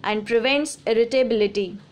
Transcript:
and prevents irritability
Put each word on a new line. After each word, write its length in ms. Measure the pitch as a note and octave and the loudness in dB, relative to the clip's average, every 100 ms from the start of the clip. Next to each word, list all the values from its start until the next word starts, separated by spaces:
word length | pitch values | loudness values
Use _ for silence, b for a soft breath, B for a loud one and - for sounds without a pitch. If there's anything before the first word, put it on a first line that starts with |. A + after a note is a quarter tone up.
and 240 | G3 G#3+ G#3 | -4 -4 0
prevents 520 | A#3 B3 C#4+ D4 - - | 0 2 0 -2 -6 -2
irritability 920 | A3+ A#3 C4 B3 A3 G3+ G3+ F#3+ G3 - | 0 2 2 2 2 2 0 -4 -8 -18